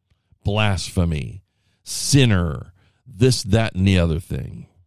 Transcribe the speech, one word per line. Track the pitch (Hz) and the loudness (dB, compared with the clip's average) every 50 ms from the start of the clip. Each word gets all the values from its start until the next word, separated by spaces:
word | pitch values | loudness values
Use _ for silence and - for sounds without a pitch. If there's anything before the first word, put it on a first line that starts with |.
| _ _ _ _ _ _ _ _ - | _ _ _ _ _ _ _ _ -6
Blasphemy, | - 101 107 107 107 98 85 - - - 98 87 85 80 73 64 57 - 95 - _ _ _ _ _ _ _ _ | -4 0 0 0 0 0 -2 -4 -4 -2 0 0 0 0 -2 -6 -8 -12 -16 -20 _ _ _ _ _ _ _ _
sinner, | - - - - - - 143 131 117 104 92 87 82 69 55 - - - _ _ _ _ _ _ - | -12 -10 -8 -2 2 4 4 4 4 4 2 0 -2 -4 -8 -12 -16 -20 _ _ _ _ _ _ -14
this, | 113 92 117 131 127 - | -2 2 2 2 2 2
that, | - 101 95 113 113 107 - | -2 0 0 0 0 0 -2
and | 92 92 98 | 0 2 2
the | 95 92 | 4 4
other | 85 82 78 78 | 2 0 -2 -4
thing. | - - 78 67 - - - - - - _ _ _ | -6 -8 -8 -8 -10 -10 -14 -18 -20 -20 _ _ _